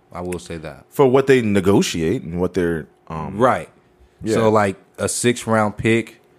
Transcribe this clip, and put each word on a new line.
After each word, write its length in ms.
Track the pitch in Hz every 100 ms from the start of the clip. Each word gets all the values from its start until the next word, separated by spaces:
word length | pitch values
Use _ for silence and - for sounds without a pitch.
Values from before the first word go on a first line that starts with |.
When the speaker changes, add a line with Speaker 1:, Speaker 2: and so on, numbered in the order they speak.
| _
Speaker 1:
I 80 | 87
will 180 | 90 87
say 180 | - 85
that. 280 | 78 69 -
Speaker 2:
For 180 | - 135
what 200 | 131 135
they 160 | 131
negotiate 800 | 110 101 92 104 185 87 80 123
and 180 | 78 87
what 140 | 90
they're, 320 | 95 85 80 71 _ -
um, 280 | 80 76 98
Speaker 1:
Right. 300 | 123 98 78 _ _ _ _ _
Speaker 2:
Yeah. 120 | 104
Speaker 1:
So, 140 | 110 110
like, 260 | 107 101 92 _ -
a 100 | 95
sixth 380 | - 120 120 -
round 300 | 110 107 -
pick 440 | 113 113 110 - _